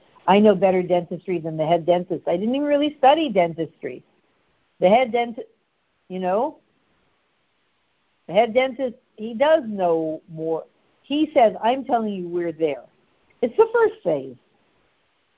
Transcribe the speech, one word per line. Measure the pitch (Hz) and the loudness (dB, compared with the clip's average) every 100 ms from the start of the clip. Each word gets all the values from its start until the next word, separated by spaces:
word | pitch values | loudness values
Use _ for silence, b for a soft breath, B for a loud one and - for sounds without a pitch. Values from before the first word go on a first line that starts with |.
| b b - | b b 2
I | 196 | 6
know | 214 | 6
better | 185 190 185 | 6 2 2
dentistry | 180 175 170 175 - 175 | 0 -2 -2 -10 -6 -6
than | 160 156 | -6 -4
the | 156 | 0
head | 170 | 0
dentist. | 160 175 180 160 - | 2 0 0 -6 -4
I | 175 | -2
didn't | 220 | -2
even | 269 294 | -2 0
really | 285 302 294 | 0 0 2
study | 254 311 302 | 4 4 2
dentistry. | 190 170 160 156 _ 139 127 _ _ _ _ _ _ _ - | 0 0 -2 -10 _ -14 -14 _ _ _ _ _ _ _ -2
The | 180 | 2
head | 226 254 | 4 2
dent-, | 233 240 226 - _ _ _ _ _ - | -2 -4 -8 -16 _ _ _ _ _ -14
you | 185 | -6
know, | 180 196 285 - _ _ _ _ _ _ _ _ _ _ _ _ _ _ _ _ - | -2 0 -2 -6 _ _ _ _ _ _ _ _ _ _ _ _ _ _ _ _ -2
the | |
head | 180 233 | 0 2
dentist, | 226 262 262 262 - _ - | 2 0 -2 -8 -8 _ -14
he | 220 | -10
does | 226 285 320 226 | 0 2 2 0
know | 202 180 165 160 156 - | -2 0 0 -2 -8 -12
more. | 160 160 160 - _ _ _ | -10 -6 -6 -8 _ _ _
He | - 285 302 | -6 -2 0
says, | 294 220 185 | 4 2 2
"I'm | 226 269 | -4 -2
telling | 262 240 220 | -2 -4 -2
you, | 196 175 | -6 -6
we're | 175 170 | -6 -6
there." | 156 160 131 - _ _ _ _ - | -4 -4 -4 -12 _ _ _ _ -6
It's | - 311 | -4 2
the | 453 | 2
first | 466 440 - | 4 0 0
phase. | - - 185 - _ _ _ _ _ _ _ _ _ | -4 -4 -6 -18 _ _ _ _ _ _ _ _ _